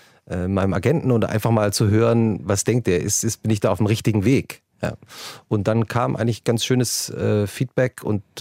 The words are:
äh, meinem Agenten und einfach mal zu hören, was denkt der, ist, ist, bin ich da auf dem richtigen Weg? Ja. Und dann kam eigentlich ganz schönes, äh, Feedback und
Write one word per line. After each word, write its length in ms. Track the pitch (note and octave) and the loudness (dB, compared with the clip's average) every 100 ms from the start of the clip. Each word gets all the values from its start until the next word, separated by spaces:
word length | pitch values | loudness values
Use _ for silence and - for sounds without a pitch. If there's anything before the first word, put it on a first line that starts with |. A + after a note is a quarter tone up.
| _ _ - | _ _ -10
äh, 180 | F2+ F2+ | -6 -2
meinem 260 | F#2+ G2 | 0 0
Agenten 360 | F2 A#2 D#3+ B2+ | 0 0 0 2
und 120 | A#2 | 2
einfach 280 | F#2+ G#2+ A2+ | 2 0 2
mal 200 | A2+ G#2 | 2 2
zu 160 | - A2 | 2 2
hören, 520 | A2 A#2 A#2 A2+ G2 | 4 4 4 2 0
was 220 | E2+ G2+ | -2 -2
denkt 220 | - A#2 A#2 | 0 0 2
der, 120 | F2 | 0
ist, 220 | - - | 0 -2
ist, 180 | A2+ - | -4 -4
bin 80 | G#2+ | -2
ich 80 | G#2+ | 0
da 100 | A2 | 0
auf 80 | G2 | 2
dem 80 | G#2 | 0
richtigen 380 | A2 - G#2 G2+ | 0 0 2 2
Weg? 340 | C3 - - _ _ | 2 0 -10 _ _
Ja. 100 | - - - - - - - | -8 -8 -16 -18 -16 -16 -4
Und 200 | G#2+ G2 | -2 0
dann 180 | A2 A2 | 0 0
kam 300 | A#2 B2+ B2 | 0 -2 -2
eigentlich 280 | A#2+ A2 | -2 -2
ganz 200 | - A2+ - | 0 -2 0
schönes, 420 | B2+ A#2+ - - | 0 0 -2 -6
äh, 360 | - G#2+ G#2+ G2+ | -4 0 0 0
Feedback 560 | - C3 - B2+ - | -2 -4 0 -2 -2
und 180 | - G#2 - - | -4 -4 -6 -14